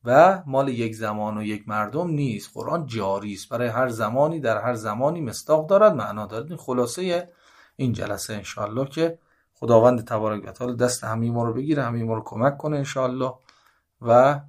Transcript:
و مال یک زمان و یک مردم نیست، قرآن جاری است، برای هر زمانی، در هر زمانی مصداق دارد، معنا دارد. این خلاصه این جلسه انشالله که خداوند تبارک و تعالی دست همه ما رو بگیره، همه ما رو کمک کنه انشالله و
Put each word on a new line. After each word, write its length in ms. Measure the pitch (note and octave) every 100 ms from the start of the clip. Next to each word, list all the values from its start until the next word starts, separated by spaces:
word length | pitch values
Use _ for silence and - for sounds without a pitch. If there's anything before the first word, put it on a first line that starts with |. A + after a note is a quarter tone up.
و 380 | A#2+ C3+ F3+ F#3+ D3
مال 220 | C3+ C#3
یک 260 | A#2 A2+
زمان 440 | A2 A2 G#2+ G#2+ G#2+
و 40 |
یک 260 | G#2+ G#2 A2+
مردم 400 | G#2+ G#2 C#3+ F3
نیست، 420 | D3+ C3+ G#2 -
قرآن 320 | - A2 E3 C3+
جاری 460 | A2+ G2 G2 G#2
است، 160 | F#2+ -
برای 200 | A#2+ B2
هر 200 | A2+ B2+
زمانی، 520 | A2 A2 B2+ D3+ E3
در 220 | A#2+ G#2+
هر 120 | A#2
زمانی 460 | A2+ G#2+ G#2 C#3 E3+
مصداق 460 | C3 - - D#3 D#3
دارد، 260 | G3 G#3+
معنا 320 | D3+ G#2 G#2 G#2
دارد. 220 | A2 D3+
این 80 | D#3+
خلاصه 720 | - B2 A#2 - F#3 F3 F3 _ _ _ _ -
این 160 | C3
جلسه 420 | G#2 G2 G2+ -
انشالله 500 | G#2+ G2 - G#2 A2+
که 340 | C#3 D#3 E3 E3 _ _ _
خداوند 500 | _ - A2+ A#2+ B2
تبارک 380 | A2+ A2 G#2+ G#2 G#2
و 60 |
تعالی 240 | - B2 A#2+
دست 280 | B2 -
همه 260 | A2+ A2+ A#2
ما 140 | A#2
رو 80 | A#2
بگیره، 300 | A#2 C#3+ D3
همه 200 | A#2+ A#2
ما 120 | A2+
رو 80 | A2
کمک 340 | - G#2+ A#2+ C#3+
کنه 180 | D3+ D3
انشالله 580 | C#3 C3+ B2+ C3 C3 B2+ _ _ _ _ _ _
و 380 | A#2 A#2+ C3+ C#3+